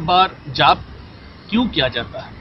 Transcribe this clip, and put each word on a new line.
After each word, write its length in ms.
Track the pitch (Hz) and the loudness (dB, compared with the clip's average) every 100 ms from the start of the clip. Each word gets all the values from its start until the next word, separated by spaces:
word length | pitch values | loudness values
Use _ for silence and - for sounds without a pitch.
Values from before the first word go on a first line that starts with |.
| 160 | 2
बार 300 | 180 185 - 147 | 4 2 0 -10
जाप 340 | 131 147 180 - - - - - - - | 2 4 4 -2 -18 -18 -20 -20 -20 -4
क्यों 180 | 220 247 | -2 0
किया 200 | 156 131 | 0 -2
जाता 300 | 120 107 - | -2 -8 -12
है। 120 | - - | -14 -18